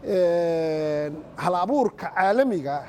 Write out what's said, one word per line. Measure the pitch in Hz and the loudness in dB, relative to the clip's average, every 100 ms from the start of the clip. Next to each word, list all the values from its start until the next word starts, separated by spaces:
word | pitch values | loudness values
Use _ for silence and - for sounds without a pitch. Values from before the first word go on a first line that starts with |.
| - | 0
een, | 190 175 175 170 165 160 156 151 151 147 151 - - | 2 2 2 0 0 -2 -2 -2 -2 -4 -8 -14 -4
hal-abuurka | 170 180 185 285 233 - 170 | -2 0 0 2 0 -2 -6
caalamiga | - 190 220 269 190 139 | 0 2 4 2 0 -4
ah | 143 | -8